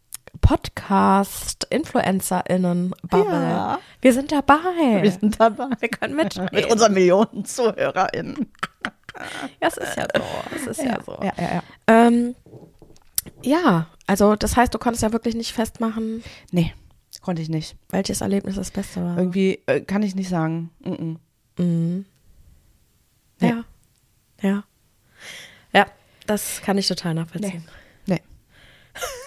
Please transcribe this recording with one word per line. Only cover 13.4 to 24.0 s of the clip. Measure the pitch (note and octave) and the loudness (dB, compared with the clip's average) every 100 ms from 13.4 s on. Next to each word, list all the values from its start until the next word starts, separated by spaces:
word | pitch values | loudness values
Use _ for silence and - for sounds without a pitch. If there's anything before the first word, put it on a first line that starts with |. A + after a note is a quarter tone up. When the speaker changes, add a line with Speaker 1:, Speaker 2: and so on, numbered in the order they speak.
Speaker 1:
ja, | B3+ D#4 E4 E3+ E3 _ - | 0 2 4 2 0 _ -2
also | G3 G#3 G#3 | 4 4 4
das | - - | 2 2
heißt, | A#3+ | 2
du | - | 2
konntest | A#3+ A#3 | -2 -2
ja | A3 | -2
wirklich | A3+ A#3 A3+ | -2 -4 -4
nicht | A#3 | -6
festmachen, | - A3+ - A3+ A3 A3 A3+ - - - | -4 -4 -2 -4 -4 -6 -8 -12 -20 -4
Speaker 2:
Nee, | F3 E3+ - - _ _ - | 0 0 -2 -20 _ _ -14
konnte | - E3 | -8 -6
ich | D#3+ | -4
nicht. | D#3+ D#3 - _ | -6 -8 -16 _
Speaker 1:
welches | F#3 G3 G3 | -4 -4 -4
Erlebnis | G3 G3 G3 G3 | -2 -2 -2 -8
das | F#3 | -8
Beste | - G3 F#3 | -8 -8 -6
war. | F3 F3 | -4 -2
Speaker 2:
Irgendwie, | F#3 F#3 F#3+ - - | 0 2 0 0 -2
äh, | C#3 | -2
kann | - G3 | -2 -2
ich | G#3 F#3+ | -2 -4
nicht | F#3 | -4
sagen. | F3 D#3+ E3 E3 _ | -2 0 -2 -6 _
Mm-mm. | - - E3 D#3+ _ _ _ - | -10 -8 -8 -10 _ _ _ -4
Speaker 1:
Mhm. | F3 E3 E3 F3+ G3 _ _ - - - _ _ _ _ _ _ _ - | 0 0 0 -2 -8 _ _ -20 -20 -20 _ _ _ _ _ _ _ 0
Speaker 2:
Nee. | A#3+ | 0
Speaker 1:
Ja. | A#3 A3+ - _ _ | 0 -6 -20 _ _